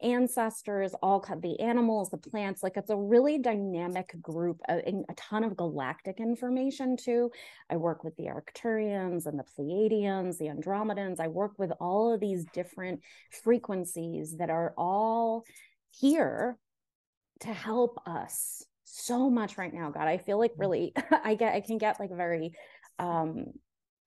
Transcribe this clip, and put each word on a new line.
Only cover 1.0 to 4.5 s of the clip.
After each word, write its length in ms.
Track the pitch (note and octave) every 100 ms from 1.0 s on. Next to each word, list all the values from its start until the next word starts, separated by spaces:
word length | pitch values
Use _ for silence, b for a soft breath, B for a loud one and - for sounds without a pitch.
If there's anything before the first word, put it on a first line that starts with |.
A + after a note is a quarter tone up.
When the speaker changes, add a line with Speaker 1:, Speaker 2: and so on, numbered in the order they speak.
Speaker 1:
all 200 | F#3+ G3
ki-, 140 | - D#3+
the 180 | F3 -
animals, 480 | A3+ A#3+ A#3 G#3+ F3+
the 80 | F3
plants. 460 | - A3 G3+ F#3
Like, 120 | F#3+ G3
it's 120 | G3
a 80 | G#3
really 400 | G3+ A#3+ C#4 D4+
dynamic 760 | B3 G#3+ G3 E3+ F3 F3+ F3+ E3+
group, 380 | - E3 F3